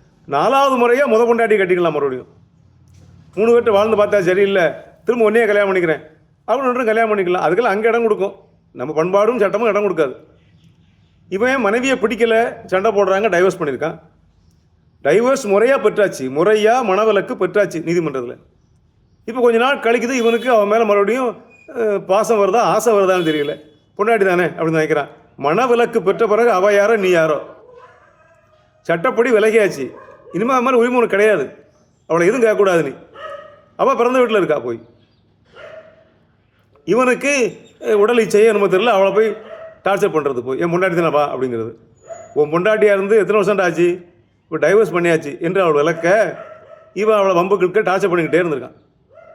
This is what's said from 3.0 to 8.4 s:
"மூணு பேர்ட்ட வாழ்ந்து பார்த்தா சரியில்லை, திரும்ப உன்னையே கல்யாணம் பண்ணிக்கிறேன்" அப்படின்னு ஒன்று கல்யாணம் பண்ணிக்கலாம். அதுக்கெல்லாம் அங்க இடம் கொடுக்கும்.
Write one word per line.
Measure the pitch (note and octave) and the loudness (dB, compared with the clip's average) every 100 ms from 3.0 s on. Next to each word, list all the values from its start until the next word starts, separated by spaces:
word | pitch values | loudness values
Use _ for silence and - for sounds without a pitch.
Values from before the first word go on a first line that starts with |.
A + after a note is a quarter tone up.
| - - - F3+ | -20 -20 -12 -2
"மூணு | A3+ A#3+ | 2 4
பேர்ட்ட | A#3 | 4
வாழ்ந்து | G3+ A3 G#3 G#3 | 2 2 2 2
பார்த்தா | G3+ | 2
சரியில்லை, | F3+ F#3 G3 G3 D#3 B2 - _ - | 2 2 2 2 0 -2 -16 _ -4
திரும்ப | A#3+ G#3+ | 0 2
உன்னையே | A3+ G#3+ | 2 2
கல்யாணம் | G#3 G3 F#3 | 2 0 0
பண்ணிக்கிறேன்" | E3+ C#3+ - _ _ _ - | -2 -4 -8 _ _ _ -4
அப்படின்னு | B3+ B3+ | -2 -2
ஒன்று | B3 A3 | -2 -2
கல்யாணம் | A3 A3+ G#3 | 0 0 -2
பண்ணிக்கலாம். | F3+ F3+ D#3 | -2 -2 -2
அதுக்கெல்லாம் | F3+ A#3+ | 0 0
அங்க | G3 A3+ | 0 0
இடம் | A#3 | 0
கொடுக்கும். | A3+ F#3+ G3 - | -2 -2 -6 -8